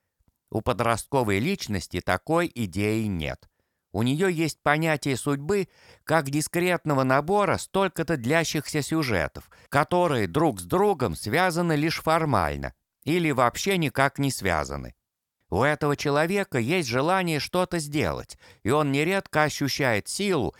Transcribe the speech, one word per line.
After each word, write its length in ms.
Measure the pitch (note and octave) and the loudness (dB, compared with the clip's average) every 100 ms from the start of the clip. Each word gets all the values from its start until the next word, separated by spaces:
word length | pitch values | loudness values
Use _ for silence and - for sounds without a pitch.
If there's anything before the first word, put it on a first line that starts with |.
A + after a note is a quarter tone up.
| _ _ _ _ _ | _ _ _ _ _
У 100 | A2 | -4
подростковой 800 | A#2 G2+ A#2 A#2 - C#3 A2+ G2 | -2 0 2 0 0 0 2 2
личности 640 | C#3 G3+ - G2 - F2+ | 0 -2 -4 -6 -4 -6
такой 500 | - F#2 - E3 F3 | -2 -2 0 0 0
идеи 500 | - G#2+ E2+ G#2 A2 | -4 -6 -2 0 0
нет. 440 | A2 F2+ D2 B1+ - _ _ _ _ | -2 -2 -4 -6 -12 _ _ _ _
У 80 | F#2+ | -2
неё 260 | A#2+ D3 F#3+ | 0 0 0
есть 300 | D#3+ D#3+ - | 0 -2 -2
понятие 560 | D3+ D3+ E3 D3+ C#3+ B2 | 0 2 2 0 -2 -2
судьбы 500 | - C#3+ D3 G3+ F3+ _ - - | -2 -2 0 -2 -2 _ -20 -18
как 260 | - D#3+ C#3 | -2 0 0
дискретного 720 | C#3+ D3+ F3 F3+ E3+ D#3 C#3 | -2 -2 0 0 0 0 2
набора 560 | C3 C3 D3 G3+ F#3+ A#2 | 4 2 4 2 2 0
столько-то 580 | - F#3+ F#3+ - D#3+ D#3+ | -2 0 0 0 -2 -2
длящихся 640 | A#2 D#3+ D#3 D#3+ - D3+ | 0 0 0 -4 -4 -4
сюжетов, 720 | C3+ D#3+ C3+ F#2+ C#2+ - - - - | -2 -2 0 0 0 -4 -18 -20 -4
которые 580 | C#3 D3+ F3+ F3 C3+ G2 | -2 2 2 2 2 0
друг 340 | F2 D#3+ G2+ | 2 0 0
с 40 | |
другом 500 | F2 - G#3 F3+ A#2 | -2 2 2 2 0
связаны 600 | D2+ G#2+ C3+ F#3 E3 F3 | -2 -2 0 2 0 0
лишь 260 | D3+ D#3+ - | 2 0 -2
формально 720 | - E3 D#3+ A2+ D#2 C#2+ C2+ - _ _ | 0 0 2 2 0 -2 -8 -12 _ _
или 280 | - F3 D#3+ | -2 0 2
вообще 440 | B2+ B2 - F#3+ F#3+ | 2 2 2 0 0
никак 420 | D3+ - C#3 - | 0 2 0 2
не 120 | C#3 | -2
связаны. 640 | - F#2+ D#2+ C2+ C#2+ B1 - _ _ _ _ _ | 0 0 0 -2 -6 -10 -16 _ _ _ _ _
У 120 | F2+ | 0
этого 320 | C3+ D3 D3+ | 2 2 0
человека 640 | C#3+ D3 C#3+ E3 G3+ F#3+ C3+ | 0 0 0 2 0 -2 -2
есть 300 | A#2 F#3 C#3 | 0 0 0
желание 500 | A#2+ D3+ F#3+ F3+ D3+ | 0 0 0 0 -2
что-то 400 | - F3+ F3+ F3 | -2 -2 0 -2
сделать, 600 | D3 D3 F#2+ C2 - - - - | -4 -2 0 -2 -8 -18 -20 -8
и 80 | G2 | 0
он 220 | C#3+ D3 | 0 2
нередко 500 | C3+ D#3 G3 - D#3 | 0 0 -2 -2 0
ощущает 640 | D3+ - C#3 - C3+ G#2+ - | 0 0 -4 0 0 0 -2
силу, 460 | - G3+ E3+ F#2 - | -4 0 0 -2 -4